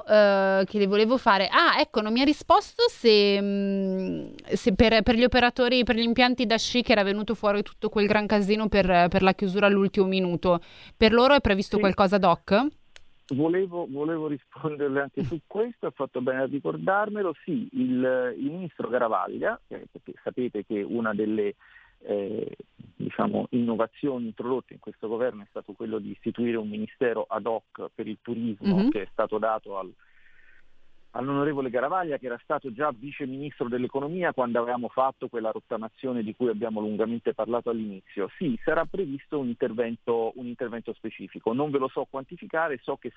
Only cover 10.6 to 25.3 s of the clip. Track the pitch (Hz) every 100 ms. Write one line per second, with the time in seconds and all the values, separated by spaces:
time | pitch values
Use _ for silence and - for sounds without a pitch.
10.6 | - - - - 220 233 254 285 233 190
11.6 | - 208 208 180 196 196 185 170 - 202
12.6 | 285 - _ - - - - 131 160 180
13.6 | 190 175 160 135 151 165 156 147 - 135
14.6 | 151 147 143 135 139 - 135 165 - 196
15.6 | 240 - 170 - 135 127 127 131 135 139
16.6 | 160 165 165 196 208 208 190 151 - 143
17.6 | - 131 127 127 127 127 123 104 139 170
18.6 | 180 - 110 123 120 101 92 107 165 233
19.6 | _ - - - - - - 107 123 107
20.6 | 98 107 101 117 113 104 107 110 101 -
21.6 | _ - _ _ - 104 98 110 - -
22.6 | - _ - - 101 - 104 104 104 127
23.6 | 117 110 113 - 147 127 113 107 120 127
24.6 | - - - - 113 113 123